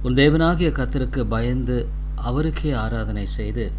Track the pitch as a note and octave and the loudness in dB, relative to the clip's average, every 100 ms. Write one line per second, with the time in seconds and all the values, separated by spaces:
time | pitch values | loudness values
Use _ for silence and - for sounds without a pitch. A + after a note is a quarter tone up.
0 | B2+ B2+ C#3+ D#3 E3 E3+ E3+ C#3+ B2 D3 | 0 6 6 6 4 4 0 0 -2 -2
1 | B2+ C3+ A#2 A2+ A#2 B2+ A#2+ B2 A2+ - | -2 -2 -2 0 0 -2 0 -2 -2 -6
2 | - - - B2+ D#3 D3+ D3+ B2 A2 A2+ | -6 -4 -2 0 0 0 -2 0 -2 -2
3 | G#2+ G#2 G2 - G#2+ A2+ G#2+ | -2 -2 -2 -2 -2 -2 -4